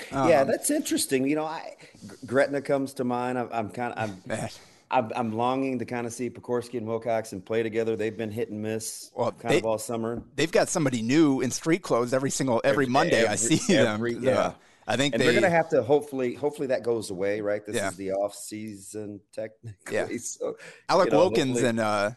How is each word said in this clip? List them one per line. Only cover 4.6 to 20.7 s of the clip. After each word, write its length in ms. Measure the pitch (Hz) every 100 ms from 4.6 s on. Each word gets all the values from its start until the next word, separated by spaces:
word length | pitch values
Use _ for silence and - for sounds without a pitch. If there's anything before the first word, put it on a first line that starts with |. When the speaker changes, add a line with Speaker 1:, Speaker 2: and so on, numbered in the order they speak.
| - _ -
Speaker 1:
I'm, 200 | 127 113 123
I'm 160 | 117
longing 460 | 110 123 131 135 127
to 40 |
kinda 260 | 113 123 120
see 200 | 117 120
Pokorski 480 | - - 123 117 123
and 80 | 107
Wilcoxon 580 | 113 120 113 107 98
play 180 | - 113
together. 340 | 113 110 113 110
They've 200 | 110 101
been 140 | 110
hit 200 | 104 113
and 120 | 107
miss 480 | 107 110 - - -
Speaker 2:
Well, 180 | - 117
Speaker 1:
kind 220 | - 117
Speaker 2:
they, 40 | 147
Speaker 1:
of 80 | 110
all 120 | 107
summer. 440 | - 117 113 117 - -
Speaker 2:
they've 160 | 160
got 160 | 214 151
somebody 340 | - 139 123
new 380 | 113 151 151 135
in 100 | 127
street 320 | - 160 170
clothes 320 | - 120 123
every 160 | 131 135
single, 300 | - 135 117
every 200 | 135 139
Speaker 1:
Every, 20 | 123
Speaker 2:
Monday 360 | 131 165 -
I 100 | 113
Speaker 1:
every, 40 | 107 117 156
Speaker 2:
see 180 | -
them. 200 | 165 113
Speaker 1:
every, 200 | 107 120
Speaker 2:
Uh, 60 | 117
Speaker 1:
yeah. 320 | 127 104 87 - _ _ -
Speaker 2:
I 100 | 120
think 160 | 143
Speaker 1:
And 80 | 120
Speaker 2:
they 60 | 127
Speaker 1:
they're 80 |
gonna 160 | - 185
have 180 | 170 160
to 120 | 143
hopefully, 500 | 113 147 147 131 127
hopefully 360 | - 147 147 135
that 140 | 104
goes 280 | 110 117 98
away, 320 | 92 98 104
right? 220 | 104 104 104
This 100 | 113
Speaker 2:
Yeah. 140 | 98
Speaker 1:
is 60 | 90
the 160 | 95
off 220 | 98 101
season 840 | - - 107 107 98 95 107 107 104 -
technically. 640 | - 110 - 117 101 -
Speaker 2:
Yeah. 120 | 110 -
Speaker 1:
<laughs> 60 | 110
So, 380 | - - 104 117 -